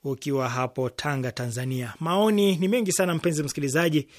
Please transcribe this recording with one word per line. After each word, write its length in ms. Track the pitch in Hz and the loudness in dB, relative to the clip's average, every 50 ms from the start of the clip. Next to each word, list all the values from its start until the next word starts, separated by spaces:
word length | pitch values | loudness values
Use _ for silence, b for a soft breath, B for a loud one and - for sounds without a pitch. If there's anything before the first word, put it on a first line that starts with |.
| _ | _
ukiwa 460 | 143 135 123 - 143 139 135 127 123 | -6 -6 -6 -4 -2 -2 0 0 -2
hapo 400 | 120 127 127 123 - - 127 123 | 0 -2 -2 -2 -2 -4 -4 -4
Tanga, 420 | - - - 147 143 135 127 123 | -4 -4 -4 -4 -2 -2 -4 -4
Tanzania. 600 | - - 123 123 113 120 123 131 131 127 123 117 117 - | -4 -4 -6 -6 -4 -4 -4 -4 -4 -4 -6 -8 -10 -6
Maoni 560 | 160 165 175 196 208 220 214 208 202 196 190 | -4 0 2 4 4 4 4 4 4 4 4
ni 120 | 156 180 190 | 2 2 2
mengi 240 | 214 247 226 190 | 2 2 2 0
sana 220 | 170 - 190 180 170 | 0 2 2 2 0
mpenzi 280 | 160 - - - 147 151 | 0 0 0 0 0 -2
msikilizaji, 640 | 139 - - 143 139 131 156 170 170 156 151 139 B B | -4 -4 -2 -2 0 2 2 2 4 2 2 0 B B